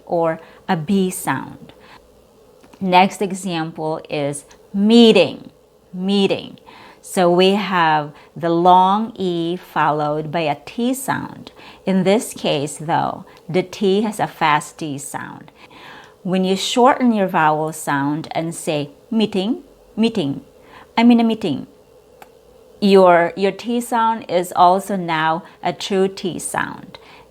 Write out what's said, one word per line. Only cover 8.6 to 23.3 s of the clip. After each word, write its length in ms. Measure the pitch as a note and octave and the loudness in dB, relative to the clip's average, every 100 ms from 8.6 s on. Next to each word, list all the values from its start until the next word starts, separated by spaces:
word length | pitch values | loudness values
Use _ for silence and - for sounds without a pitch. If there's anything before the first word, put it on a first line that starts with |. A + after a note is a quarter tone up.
| F3+ F3+ F#3 G#3 A3 - | 6 6 6 2 -4 -6
E 400 | F#3+ E3+ E3 F3+ | -4 -4 -4 -6
followed 760 | - E3+ D3+ D3+ D3+ D3+ D#3 | -8 -2 0 0 -2 -4 -4
by 100 | E3 | -4
a 200 | D#3+ C#3+ - | -2 -4 -8
T 280 | - A#3 | -6 -4
sound. 580 | C4 - - - - - - - - - | -4 -4 -6 -6 -14 -20 -20 -20 -12 -2
In 180 | F#3 | 0
this 300 | F#3 G#3 - | 2 2 0
case, 440 | - F#3 D#3 D3 - | -6 -4 -2 -4 -8
though, 480 | D#3 D3+ C3+ - - - - | -4 -2 -2 -6 -14 -20 -6
the 160 | E3 | -4
T 380 | F3+ - G3+ F#3+ | -4 -2 0 0
has 180 | A3 G#3 | 0 -4
a 80 | D#3 | -6
fast 500 | - D#3+ D3 - - | -2 0 0 -2 -12
T 180 | D#3+ C#3 | -10 -10
sound. 540 | - C3 - - - - - - - - - - | -10 -12 -14 -16 -20 -20 -20 -20 -20 -20 -20 -14
When 200 | F#3+ F#3 | -4 -2
you 120 | F#3 F#3+ | 0 -2
shorten 580 | - - B3 D4 B3 | -2 2 4 4 2
your 140 | G#3+ F#3 | 2 0
vowel 460 | F3 D#3 D3+ D#3 | 2 2 2 -2
sound 540 | D#3+ - C#3+ C#3+ D3+ D#3 | -6 -4 -2 -2 -4 -6
and 220 | - E3 | -6 -6
say 380 | E3 - D3+ C#3+ - - | -8 -4 -4 -4 -10 -6
meeting, 540 | A3 G#3+ G3+ G3 E4+ - _ _ - | -2 -2 -2 -4 -4 -8 _ _ -2
meeting, 500 | A3+ A3 C#3+ - - _ - - - - | -2 0 -4 -6 -10 _ -20 -20 -10 2
I'm 140 | A#3 | 6
in 80 | A#3+ | 6
a 40 | |
meeting, 440 | A3+ A3 F#3+ C#3 - - _ _ _ - - _ _ - _ - | 4 0 -4 -6 -8 -18 _ _ _ -20 -20 _ _ -20 _ -2
your, 520 | G3+ F#3+ F#3 F3 E3+ | 4 6 8 6 4